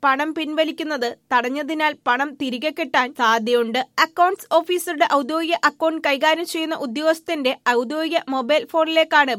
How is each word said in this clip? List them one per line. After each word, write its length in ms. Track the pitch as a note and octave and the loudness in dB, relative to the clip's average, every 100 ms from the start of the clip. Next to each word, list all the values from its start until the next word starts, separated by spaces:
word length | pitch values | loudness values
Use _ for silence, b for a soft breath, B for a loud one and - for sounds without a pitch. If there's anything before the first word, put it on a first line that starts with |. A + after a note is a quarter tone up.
പണം 300 | C#4 C4+ D4+ | 0 0 -2
പിൻവലിക്കുന്നത് 540 | D#4+ D#4 D#4 D#4 - D#4 D4 A#3+ - _ | -4 -4 0 -2 -2 -6 -4 -4 -6 _
തടഞ്ഞതിനാൽ 640 | B3+ A#3+ C#4 D4 D#4 D4+ D4 | 0 0 -4 -4 -2 -2 -2
പണം 280 | - A#3+ C#4+ | -2 0 -2
തിരികെ 360 | C#4 C4+ B3 D4+ | -4 -6 -4 -6
കിട്ടാൻ 360 | D4+ D#4+ C#4+ B3+ | -4 -2 0 0
സാധ്യതയുണ്ട്. 640 | - A#3 A#3 A3 A#3+ A3+ A3+ - - | 0 2 2 2 2 2 -2 -4 0
അക്കൗണ്ട്സ് 480 | D#4+ E4 F4 G4 - | 0 2 2 2 0
ഓഫീസറുടെ 560 | E4 E4 F4+ F4 D#4 E4 | 0 2 -2 -2 0 2
ഔദ്യോഗിക 460 | C#4+ C4+ D#4 E4 E4+ | 2 0 -2 -2 0
അക്കൗണ്ട് 400 | D4 D4 D#4+ D#4+ | 0 2 0 0
കൈകാര്യം 440 | D#4 C#4 D#4 D#4+ F4 | 0 2 2 0 -2
ചെയ്യുന്ന 320 | E4 D#4+ D#4+ | -6 -4 -6
ഉദ്യോഗസ്ഥന്റെ 680 | C#4 A3+ D#4 D#4+ - E4 B3+ C4+ - | -6 -2 0 0 -2 -4 -2 -2 0
ഔദ്യോഗിക 480 | A#3+ B3 D4+ D#4+ E4 - | 0 0 -4 -2 -2 -2
മൊബൈൽ 360 | C4 B3 D4 - | -4 0 0 0
ഫോണിലേക്കാണ് 680 | E4 D#4+ D#4+ D#4+ D#4 C#4 | 0 2 2 2 4 2